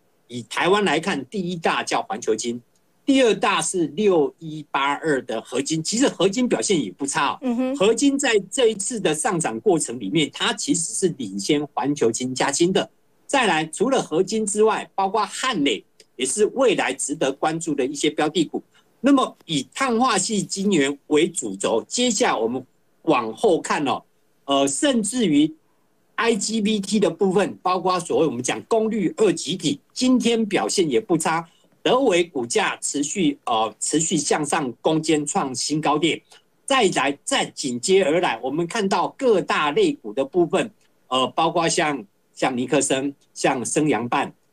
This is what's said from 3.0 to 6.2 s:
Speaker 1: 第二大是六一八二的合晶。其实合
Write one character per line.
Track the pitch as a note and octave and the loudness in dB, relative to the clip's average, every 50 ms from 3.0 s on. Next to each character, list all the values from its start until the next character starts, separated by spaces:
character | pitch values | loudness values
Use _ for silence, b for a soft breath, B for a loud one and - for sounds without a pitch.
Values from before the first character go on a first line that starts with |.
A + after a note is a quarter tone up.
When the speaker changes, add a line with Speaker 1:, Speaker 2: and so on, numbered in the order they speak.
| _ | _
Speaker 1:
第 | - C4+ C4+ B3+ | 2 4 4 4
二 | A3 G3 | 4 2
大 | - G#3+ G#3 F#3+ E3 | 2 0 0 0 0
是 | D#3+ - - F3+ D#3+ C3+ C#3 | -2 -2 -2 -2 -2 -2 0
六 | E3+ G#3+ G3 F3+ D#3+ C#3 - - - | 2 2 4 4 4 4 2 -2 -8
一 | E3 D#3 D3+ D#3 D3 _ | -14 -12 -12 -12 -8 _
八 | - C3+ C#3 C#3+ C#3+ | -4 -2 0 0 -2
二 | - D#3+ D#3+ C#3 B2+ A2+ | -2 0 0 0 0 -2
的 | - A2+ A2 | -4 -6 -8
合 | - - B2+ - | -6 -6 -4 -4
晶。 | C#3 D3 D#3+ D#3+ | -2 -2 -2 -4
其 | D#3+ - G3 | -2 -2 -2
实 | A#3 C#4+ G#3+ | 0 0 0
合 | - - | 2 2